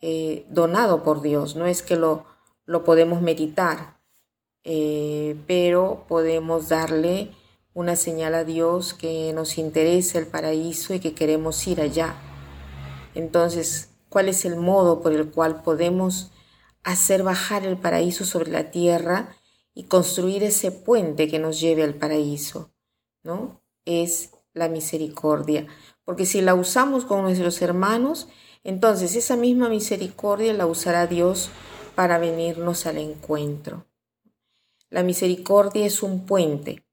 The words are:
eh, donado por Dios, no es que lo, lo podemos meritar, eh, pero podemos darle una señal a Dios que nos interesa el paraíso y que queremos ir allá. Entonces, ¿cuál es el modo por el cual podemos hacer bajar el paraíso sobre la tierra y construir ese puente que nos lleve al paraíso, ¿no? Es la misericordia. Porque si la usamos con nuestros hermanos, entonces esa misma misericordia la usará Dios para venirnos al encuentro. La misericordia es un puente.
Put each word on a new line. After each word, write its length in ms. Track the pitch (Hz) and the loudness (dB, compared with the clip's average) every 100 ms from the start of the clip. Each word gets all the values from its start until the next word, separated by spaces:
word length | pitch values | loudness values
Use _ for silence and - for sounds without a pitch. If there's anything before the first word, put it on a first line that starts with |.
eh, 420 | 165 160 160 156 - | -2 -2 -2 -6 -4
donado 520 | 156 165 180 233 165 | 0 2 4 4 2
por 200 | 156 151 | 2 0
Dios, 340 | 147 147 147 147 | 2 0 -2 -2
no 80 | |
es 180 | 175 175 | -2 -2
que 140 | - 175 | 0 2
lo, 300 | 165 156 - _ _ _ - | 2 0 -4 _ _ _ -4
lo 180 | 170 | -2
podemos 380 | 165 165 165 170 | 4 6 6 4
meritar, 760 | 170 160 156 156 180 156 156 _ _ _ _ _ _ _ | 0 0 -2 0 0 -2 -8 _ _ _ _ _ _ _
eh, 680 | - 160 151 151 151 151 151 151 151 | -6 -2 -2 -2 -4 -4 -6 -8 -2
pero 580 | 180 175 175 185 - - | 2 4 4 2 -2 -2
podemos 640 | 165 160 165 160 165 160 | 0 2 0 0 -4 0
darle 600 | 160 160 160 165 185 208 - _ _ _ | 0 0 0 0 0 -4 -14 _ _ _
una 240 | - 175 170 | -6 -2 0
señal 380 | - 160 160 | -2 -2 -2
a 100 | 165 | 0
Dios 480 | 160 165 165 180 180 | -2 0 2 0 -4
que 400 | - 165 160 160 | -8 -6 -4 -4
nos 240 | 160 160 - | -4 -4 -4
interesa 600 | 156 156 160 175 180 175 | -2 2 4 4 2 -2
el 80 | 160 | -4
paraíso 680 | 165 156 156 165 160 - | -4 -2 -2 -2 -6 -6
y 80 | 185 | -4
que 140 | 175 | -4
queremos 520 | 156 156 156 160 156 - | -2 0 0 0 -4 -2
ir 140 | 175 | 0
allá. 360 | 151 147 165 165 - - - - - - - - - | 0 0 -2 -4 -14 -18 -18 -18 -18 -16 -16 -16 -14
Entonces, 760 | - 165 175 170 170 160 - - _ _ | -8 -2 0 2 0 -4 -6 -10 _ _
¿cuál 180 | 202 190 | 0 2
es 160 | 185 | 0
el 120 | 180 170 | -2 -2
modo 440 | 170 196 180 165 | 2 6 6 4
por 140 | 170 | 2
el 160 | 156 156 | 2 0
cual 320 | 156 160 160 | 0 0 0
podemos 680 | - 156 170 180 185 185 - _ _ _ _ _ | -2 0 2 2 0 -2 -8 _ _ _ _ _
hacer 400 | - 180 - 190 | -4 0 2 2
bajar 420 | 190 185 - 208 | 2 -2 -2 -4
el 140 | 190 185 | -2 -2
paraíso 480 | 180 165 175 175 185 | 0 2 0 -2 -4
sobre 240 | 180 160 | -2 -2
la 200 | 165 156 | -2 -4
tierra 640 | 170 175 170 170 180 240 - _ _ _ - | 0 2 2 2 -2 -2 -14 _ _ _ -20
y 100 | - | 2
construir 580 | 185 175 - 180 196 | 4 4 0 0 0
ese 260 | 208 202 196 | 0 0 -2
puente 560 | 185 - 240 175 151 156 | -6 2 2 2 0 0
que 140 | 160 | 0
nos 200 | 160 156 | -2 0
lleve 220 | 165 160 | 2 2
al 120 | 151 | 2
paraíso, 760 | 147 151 151 147 147 - 160 160 _ _ _ _ _ | 0 -2 0 -2 -4 -8 -10 -14 _ _ _ _ _
¿no? 360 | 156 180 247 - _ _ | -10 -8 -10 -14 _ _
Es 460 | - 170 170 - - _ _ | -4 -2 0 -4 -8 _ _
la 160 | - 165 | -6 -4
misericordia. 1000 | 160 156 165 156 - 151 151 147 151 151 - - _ | -4 -4 -6 -6 -4 0 0 0 -2 -2 -16 -20 _
Porque 220 | - 180 185 | -12 -4 -2
si 160 | 202 | 2
la 120 | 185 | 4
usamos 500 | 185 180 262 269 269 | 4 2 2 2 0
con 180 | 247 202 | 0 0
nuestros 380 | 190 185 175 175 | 2 2 0 0
hermanos, 680 | 175 175 196 226 262 330 - - - _ | -2 2 2 2 0 -2 -8 -20 -20 _
entonces 540 | - 190 220 196 180 208 | -10 0 2 2 0 -2
esa 180 | 233 | 0
misma 340 | 247 240 247 240 | 2 2 4 2
misericordia 840 | 220 214 196 185 - 208 202 220 | 0 -2 -4 -6 -6 -2 0 0
la 140 | 214 175 | 0 0
usará 420 | 165 - 170 170 | 0 0 2 2
Dios 420 | 175 175 190 - - - - - - | 2 2 2 -4 -10 -20 -18 -12 0
para 220 | 180 170 | 2 2
venirnos 680 | 170 165 165 165 170 170 - | 0 -2 -4 -2 -4 -4 -4
al 120 | 156 | -6
encuentro. 840 | 151 151 - 151 147 147 147 170 - _ _ _ _ _ _ _ _ _ _ | -6 -10 -6 -4 -4 -6 -10 -14 -18 _ _ _ _ _ _ _ _ _ _
La 120 | - | -2
misericordia 840 | 180 180 185 180 - 196 202 208 | 0 0 0 -2 4 6 6 2
es 200 | 208 202 | 0 0
un 200 | 196 185 | -4 -4
puente. 600 | 185 196 165 147 147 - _ | 0 2 2 0 -6 -12 _